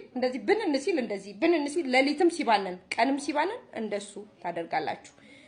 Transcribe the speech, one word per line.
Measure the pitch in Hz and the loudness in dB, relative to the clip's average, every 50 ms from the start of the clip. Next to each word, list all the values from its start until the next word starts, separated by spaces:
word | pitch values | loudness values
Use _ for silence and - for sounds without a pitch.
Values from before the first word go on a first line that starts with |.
| - - - | -4 -10 -6
እንደዚህ | 254 247 254 254 - 202 | -4 -2 -2 -2 -2 0
ብንን | 208 403 427 453 349 285 269 | 2 2 2 2 0 0 0
ሲል | 277 403 370 294 | 0 0 0 0
እንደዚህ | 233 202 208 196 190 202 196 | -2 -2 -4 -6 -8 -12 -4
ብንን | 202 269 339 349 311 285 285 | 0 2 4 4 2 2 0
ሲል | - 349 302 262 | -2 -2 -2 4
ሌሊትም | 247 254 269 285 294 - 339 339 | 4 4 4 4 4 4 4 4
ሲባነን | 330 - 294 220 220 202 196 185 180 180 - _ | 4 2 2 2 2 2 2 -2 -6 -8 -10 _
ቀንም | - - 233 269 277 277 | 0 2 2 2 2 0
ሲባነን | 277 - 285 294 311 370 453 508 - - - | -2 -2 -2 -2 -2 -2 -4 -8 -12 -12 -10
እንደሱ | 233 220 208 208 202 202 - - 202 208 - _ _ | -8 -6 -4 -4 -6 -6 -10 -14 -16 -18 -18 _ _
ታደርጋላችሁ። | - 180 170 170 170 165 - 156 156 139 208 - - - - - - - - - - | -10 -8 -8 -6 -8 -4 -4 -4 -4 -4 -6 -8 -12 -18 -20 -20 -20 -20 -20 -20 -20